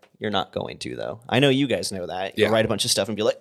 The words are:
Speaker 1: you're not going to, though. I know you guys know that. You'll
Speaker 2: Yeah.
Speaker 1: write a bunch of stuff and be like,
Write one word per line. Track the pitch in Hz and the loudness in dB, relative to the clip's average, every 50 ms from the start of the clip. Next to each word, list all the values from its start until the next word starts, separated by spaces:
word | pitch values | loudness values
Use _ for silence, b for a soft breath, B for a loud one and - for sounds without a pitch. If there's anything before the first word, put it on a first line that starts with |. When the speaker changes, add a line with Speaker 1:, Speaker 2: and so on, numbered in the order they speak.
| _ - _ - | _ -20 _ -8
Speaker 1:
you're | 110 107 | -4 -2
not | 101 98 - - - | -2 -2 -2 -2 -4
going | - 50 57 - - | -6 -6 -6 -8 -10
to, | - - 64 | -10 -10 -8
though. | 60 55 60 - - - - | -8 -8 -8 -10 -10 -6 0
I | - 123 | 2 4
know | 143 139 | 4 4
you | 131 135 143 | 4 4 2
guys | 127 107 87 85 - 101 | 0 0 -2 -2 -4 -6
know | 92 87 | -6 -6
that. | 82 82 92 98 98 - - | -6 -6 -4 -6 -4 0 2
You'll | 104 107 | 4 4
Speaker 2:
Yeah. | 113 | 4
Speaker 1:
write | 110 110 | 4 4
a | 107 | 2
bunch | 110 98 - | 0 0 0
of | 120 | 0
stuff | - 107 98 113 | 0 0 0 -2
and | 110 | -2
be | 98 107 | -2 0
like, | 117 - - | 0 0 4